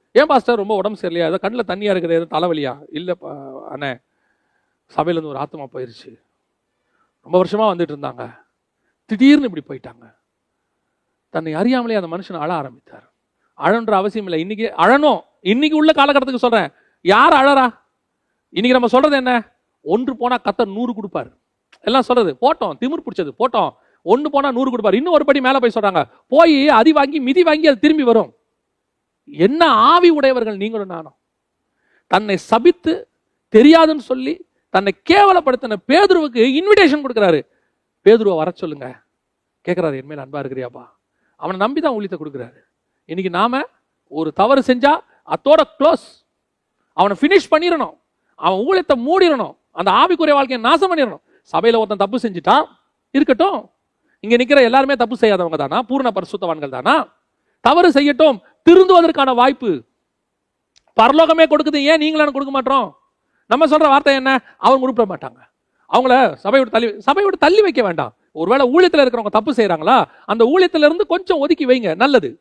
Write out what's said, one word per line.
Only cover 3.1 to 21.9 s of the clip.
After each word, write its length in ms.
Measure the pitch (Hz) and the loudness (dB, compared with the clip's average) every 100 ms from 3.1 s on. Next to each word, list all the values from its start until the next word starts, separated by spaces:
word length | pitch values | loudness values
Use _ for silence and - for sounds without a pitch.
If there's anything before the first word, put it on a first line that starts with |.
| 175 | -10
பா-, 400 | 147 143 135 131 - | -12 -18 -18 -20 -16
அண்ணே, 280 | 139 139 120 _ _ _ _ _ _ _ _ _ - | -12 -12 -12 _ _ _ _ _ _ _ _ _ -6
சபையில 120 | 160 | -4
இருந்து 200 | 165 156 | -6 -8
ஒரு 100 | 135 | -12
ஆத்மா 260 | 147 156 | -12 -14
போயிருச்சு, 560 | 135 135 123 - - 113 _ _ _ _ _ _ _ _ _ _ | -18 -16 -16 -18 -20 -20 _ _ _ _ _ _ _ _ _ _
ரொம்ப 220 | 143 180 | -4 -2
வருஷமா 320 | 180 208 220 175 | 0 -2 -2 -2
வந்துட்டு 140 | 165 | -6
இருந்தாங்க, 480 | 147 139 123 117 - _ _ _ _ _ _ - | -8 -14 -14 -18 -20 _ _ _ _ _ _ -8
திடீர்னு 440 | 208 269 302 247 | 2 4 4 0
இப்படி 80 | 160 - | -10 -14
போயிட்டாங்க." 460 | 135 127 120 113 _ _ _ _ _ _ _ _ _ _ _ _ | -18 -18 -20 _ _ _ _ _ _ _ _ _ _ _ _ _
தன்னை 240 | 165 160 | -10 -8
அறியாமலே 400 | 156 240 254 233 | -4 -2 -2 -4
அந்த 220 | 214 170 175 | -6 -6 -12
மனுஷன் 220 | - 170 | -12 -10
அழ 140 | 156 | -8
ஆரம்பித்தார். 600 | 170 131 120 _ - _ _ _ _ _ - | -8 -10 -16 _ -20 _ _ _ _ _ -6
அழன்ற 320 | 151 233 220 | -2 -2 -2
அவசியம் 360 | 196 202 220 190 | -2 -2 -6 -8
இல்லை. 140 | 160 | -8
இன்னைக்கு 320 | 185 214 220 - | -6 -8 -6 0
அழணும். 440 | 185 277 294 196 - _ | 2 4 2 -2 -6 _
இன்னைக்கு 360 | 180 233 302 302 | -2 0 0 2
உள்ள 160 | 311 | 2
காலகட்டத்துக்கு 420 | 302 277 277 262 | 2 2 0 -2
சொல்றேன், 380 | 247 247 226 151 _ _ _ | -2 0 0 -2 _ _ _
யார் 320 | 170 214 311 | 0 4 4
அழறா? 460 | 294 277 269 247 - _ _ _ _ _ _ _ | 4 4 2 0 -4 _ _ _ _ _ _ _
இன்னைக்கு 220 | - 247 | -4 0
நம்ம 160 | 254 240 | 0 2
சொல்றது 300 | 254 302 277 | 2 2 0
என்ன? 340 | 254 240 - _ _ _ | -2 -4 -6 _ _ _
ஒன்று 340 | 147 214 262 220 | -4 -4 -4 -6
போனா 200 | 240 247 | -4 -4
கர்த்தர் 320 | 208 - 214 | -6 -4 -6
நூறு 260 | 202 247 | -6 -8
கொடுப்பார். 360 | 214 202 156 110 _ _ _ _ _ | -8 -10 -10 -12 _ _ _ _ _
எல்லாம் 220 | 208 | -2